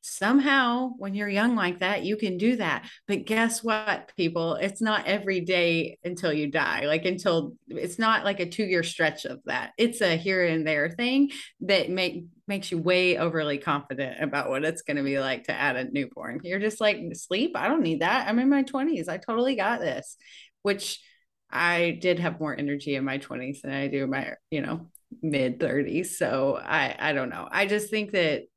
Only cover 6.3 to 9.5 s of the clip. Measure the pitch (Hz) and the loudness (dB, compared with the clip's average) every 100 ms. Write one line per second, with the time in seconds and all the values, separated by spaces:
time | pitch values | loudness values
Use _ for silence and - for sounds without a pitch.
6.3 | 151 147 151 147 - 147 160 180 180 196 | 0 0 0 0 0 2 2 0 0 2
7.3 | 165 143 - - - 180 - 226 220 202 | 2 0 -10 -10 -6 -6 0 2 2 0
8.3 | 196 170 - 202 180 170 - 160 156 - | -2 -4 -2 0 2 0 2 0 0 -10
9.3 | 131 - | -10 -6